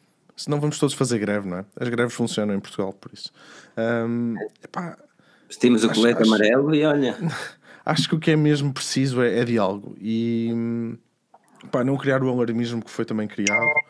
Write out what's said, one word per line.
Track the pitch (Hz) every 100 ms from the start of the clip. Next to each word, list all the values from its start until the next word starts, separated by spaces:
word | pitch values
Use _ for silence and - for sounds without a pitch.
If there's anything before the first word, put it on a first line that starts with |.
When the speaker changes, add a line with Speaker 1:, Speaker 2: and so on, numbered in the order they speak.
| _ _ _ -
Speaker 1:
senão | - 147
vamos | 147 147
todos | 143 -
fazer | 131 117
greve, | 101 104 101
não | 90
é? | 101 -
As | 123
greves | 117 120
funcionam | - 117 - 104
em | 98
Portugal, | - - 95
por | - -
isso. | - - - - - - -
Ahm, | 113 117 117 120 120 107 107 -
epá, | - - 170 - _ _ _ _ -
Speaker 2:
Vestimos | - 123 117
o | 113
Speaker 1:
acho, | 110
Speaker 2:
colete | 117 117
Speaker 1:
acho, | 110
Speaker 2:
amarelo | 110 107 127 143 156
e | 151
olha. | 147 131 - 165 131 -
Speaker 1:
<laughs> | - - - -
acho | 160 151
que | 160
o |
que | 160
é | 156
mesmo | 151 147 143
preciso | 135 - - 135 123
é, | 120 107
é | 120
diálogo | 117 95 101 - -
e, | 107 113 117 117 117 117 117 117 117 117 _ _ _ _ _ - -
pá, | 135
não | 127 139
criar | 135 135
o | 131
alarmismo | 123 117 113 117 117
que | 107
foi | - 113
também | 110 107
criado | - 101 101 120 -